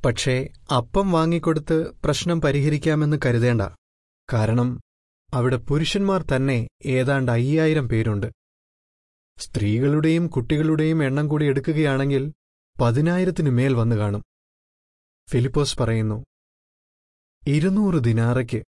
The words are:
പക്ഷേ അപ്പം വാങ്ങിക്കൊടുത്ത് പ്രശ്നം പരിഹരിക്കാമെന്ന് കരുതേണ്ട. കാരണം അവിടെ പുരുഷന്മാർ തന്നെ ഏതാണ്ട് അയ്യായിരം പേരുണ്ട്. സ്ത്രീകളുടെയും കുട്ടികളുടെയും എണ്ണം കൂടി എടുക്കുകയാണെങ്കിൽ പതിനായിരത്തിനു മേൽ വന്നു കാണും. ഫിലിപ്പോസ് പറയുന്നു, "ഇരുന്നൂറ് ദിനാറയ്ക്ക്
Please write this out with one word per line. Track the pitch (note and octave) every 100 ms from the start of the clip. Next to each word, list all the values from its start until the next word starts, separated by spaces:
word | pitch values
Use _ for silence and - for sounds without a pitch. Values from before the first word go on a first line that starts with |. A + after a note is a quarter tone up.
| C3
പക്ഷേ | A#2 - B2+ C#3 - - C3+
അപ്പം | A#2 G3 G3
വാങ്ങിക്കൊടുത്ത് | E3+ D#3+ E3+ D#3+ D#3 D3 D#3+ D#3+
പ്രശ്നം | - - D3 F3 E3+
പരിഹരിക്കാമെന്ന് | D3+ C#3+ C#3+ D3+ D#3+ D3+ D3+ D3 C3+
കരുതേണ്ട. | A#2+ A#2+ A#2 G2 - _ _ _ _ -
കാരണം | A#2+ A2 A#2 B2 B2 - _ _ _ _
അവിടെ | B2+ B2 B2
പുരുഷന്മാർ | - D3 E3 G#3+ G3 F#3+ D3+ C3
തന്നെ | C3+ B2 A2+ _ D3
ഏതാണ്ട് | C3 B2+ C#3 B2+
അയ്യായിരം | A#2 B2+ D#3 D#3 D#3 B2
പേരുണ്ട്. | A#2 A2 G2+ - - _ _ _ _ _ _ _ _ _ -
സ്ത്രീകളുടെയും | - - G#2 A2 C#3 D3+ D#3+ E3 E3+
കുട്ടികളുടെയും | - A#2+ D3+ D#3 D#3 D#3 D#3+
എണ്ണം | C#3 C#3 D3+
കൂടി | D3 D3
എടുക്കുകയാണെങ്കിൽ | C#3 C#3 D#3 D3+ C3+ C#3 C#3 C#3+ - _ _ _ -
പതിനായിരത്തിനു | A#2+ A#2+ D#3 F3+ F#3 F3+ D3+
മേൽ | B2 C3+
വന്നു | B2 A#2 A2+
കാണും. | G#2 G#2 - _ _ _ _ _ _ _ _ _ -
ഫിലിപ്പോസ് | B2+ B2 C3 C#3+ -
പറയുന്നു, | - A2+ A2 G#2+ C3 _ _ _ _ _ _ _ _ _ _ _ -
"ഇരുന്നൂറ് | D3 F3+ G3 G#3 E3+
ദിനാറയ്ക്ക് | A#2 A2+ A#2 B2 A#2+ A2 -